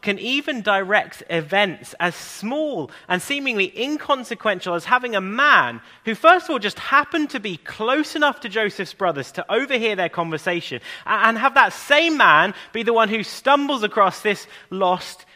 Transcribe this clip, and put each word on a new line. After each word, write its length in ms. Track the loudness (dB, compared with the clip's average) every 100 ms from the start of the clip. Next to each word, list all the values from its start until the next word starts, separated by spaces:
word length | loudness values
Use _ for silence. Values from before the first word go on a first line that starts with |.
can 180 | -4 -4
even 440 | -2 -4 -4 -4
direct 600 | 0 0 2 0 0 -10 -6
events 640 | -4 0 2 2 -2 -12 -4
as 160 | -4
small 800 | -4 -14 -10 -6 -4 -4 -4 -8 -10 -4
and 140 | -4
seemingly 500 | -2 -6 -4 -2 -2 -2
inconsequential 920 | -4 -4 -2 -2 -4 -6 -2 -2 -2
as 100 | -4
having 320 | 0 0 0 -4
a 60 |
man 580 | -4 0 4 4 4 -4 -16 -12
who, 100 | -8
first 340 | 2 6 6 4
of 20 |
all, 100 | -4
just 180 | -4 -6
happened 520 | 0 2 2 -2 -4
to 100 | -6
be 160 | -8 -10
close 600 | -12 -6 -2 0 -2 0
enough 240 | 0 0
to 80 | -6
Joseph's 440 | -2 -2 -2 -10
brothers 380 | -2 -2 -2 -6
to 180 | -8 -2
overhear 460 | -2 0 -2 -2 -2
their 140 | -2
conversation, 720 | -2 -4 -4 -4 -4 -4 -10 -12 -12 -2
a-, 40 |
and 280 | 2 2 2
have 160 | 0
that 180 | 4 2
same 460 | 2 2 4 4 4
man 360 | 6 8 6 0 -10
be 100 | -6
the 80 | 0
one 160 | 2 2
who 160 | 0
stumbles 580 | -6 -4 2 2 2 -2
across 380 | -2 2 2 2
this 260 | -4 -4 -6 -20 -10
lost 560 | -2 0 0 -4 -18 -20